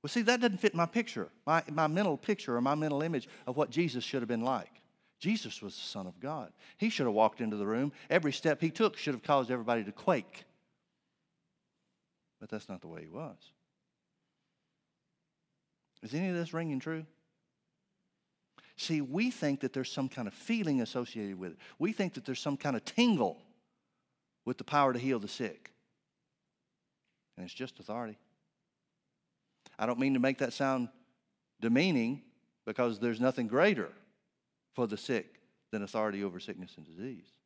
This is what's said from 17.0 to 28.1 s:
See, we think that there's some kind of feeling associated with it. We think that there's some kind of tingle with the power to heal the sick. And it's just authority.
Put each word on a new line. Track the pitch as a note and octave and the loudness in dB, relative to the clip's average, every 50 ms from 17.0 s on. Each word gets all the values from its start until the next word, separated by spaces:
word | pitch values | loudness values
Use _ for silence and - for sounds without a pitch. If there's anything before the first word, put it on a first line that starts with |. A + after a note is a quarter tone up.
| D#3+ D#3 _ _ _ _ _ _ _ _ _ _ _ _ _ _ _ _ _ _ _ _ _ _ _ _ _ _ _ _ _ - - - _ - | -8 -12 _ _ _ _ _ _ _ _ _ _ _ _ _ _ _ _ _ _ _ _ _ _ _ _ _ _ _ _ _ -20 -20 -20 _ -8
See, | - - E3 D3+ | -4 0 0 0
we | C#3+ B2+ C3+ F3+ A3+ B3+ | 0 0 0 0 0 0
think | A#3+ - - D3 C#3 C3+ | 0 0 0 0 0 0
that | - B2+ - | -2 -2 -2
there's | C3+ C3 - | -2 -4 -4
some | - - C3+ B2+ | -4 -4 -4 -4
kind | - - A#2 G#2 | -4 -6 -6 -6
of | - | -8
feeling | - - - A#3 A3+ G#3 D#3+ C#3+ C3 | -10 -4 -2 -2 0 2 2 2 2
associated | A#2 A2 - B2+ B2 - - A#2 G#2+ G2+ F#2+ F2+ | 0 0 -2 -4 -6 -4 -6 -6 -6 -6 -6 -6
with | F#2+ F2+ | -8 -8
it. | D#2+ - - - - _ | -10 -12 -20 -20 -6 _
We | D3 G3 A3 | -2 -2 0
think | - G3+ F3+ - | 0 -2 -2 -2
that | C3 - | -8 -8
there's | - C3 - | -6 -6 -4
some | - D3+ C#3 C3+ | -2 -4 -4 -2
kind | - D3 C3 | -2 -2 -2
of | A2 - | -2 -4
tingle | - - - A#3+ B3 G#3+ D#3 A#2 F2+ D#2 - - _ _ _ _ _ _ _ _ _ _ _ _ _ _ _ _ _ _ _ _ | -2 4 4 6 6 6 4 4 2 0 -4 -16 _ _ _ _ _ _ _ _ _ _ _ _ _ _ _ _ _ _ _ _
with | A#2 B2 - | -6 -6 -6
the | - | -6
power | - - D3 C#3+ C3+ | 0 4 4 6 6
to | B2+ A#2+ | 4 2
heal | A#2+ C3+ C3 A#2 | 2 2 0 0
the | G2+ G#2 | 0 -6
sick. | - - B2+ G#2 D#2+ - _ - _ _ _ _ _ _ _ _ _ _ _ _ _ _ _ _ _ _ _ _ _ _ _ _ _ _ _ _ _ _ _ _ _ - | -6 -4 -4 -4 -4 -8 _ -20 _ _ _ _ _ _ _ _ _ _ _ _ _ _ _ _ _ _ _ _ _ _ _ _ _ _ _ _ _ _ _ _ _ -14
And | F#2 | -14
it's | F2+ - | -14 -10
just | - B2+ B2+ - - | -10 -10 -12 -12 -18
authority. | F#2+ - G#2+ A#2+ A#2+ A2 | -12 -8 -6 -6 -6 -8